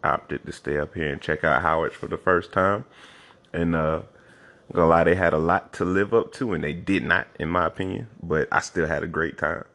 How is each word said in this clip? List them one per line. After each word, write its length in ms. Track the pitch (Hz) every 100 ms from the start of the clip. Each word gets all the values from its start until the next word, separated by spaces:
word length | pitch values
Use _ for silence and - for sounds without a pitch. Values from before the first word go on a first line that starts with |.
I 60 | 76
opted 360 | 67 - 73 -
to 60 |
stay 260 | - - 73
up 160 | 73
here 180 | 90 76
and 100 | 69
check 220 | - 78
out 180 | 80 65
Howard's 340 | 85 80 80 -
for 120 | -
the 100 | 82
first 340 | - 90 87
time. 340 | - 95 101 - - - - - - _
And, 240 | 85 85 82
uh, 260 | 78 80 - - - - - - _
gonna 140 | - 82
lie, 160 | 82
they 120 | 82 90
had 180 | 85
a 40 | 78
lot 360 | 82 90 -
to 120 | - 87
live 280 | 92 101
up 180 | 113 -
to, 200 | - 127
and 100 | 85
they 100 | 76
did 300 | 82 - 95
not, 240 | 65 85 - -
in 100 | 78
my 160 | 90 82
opinion. 420 | - 95 95 117 -
But 260 | 82 78 -
I 80 | -
still 260 | - 92 80
had 180 | 76
a 40 | 80
great 300 | 78 82 -
time. 260 | 76 82 -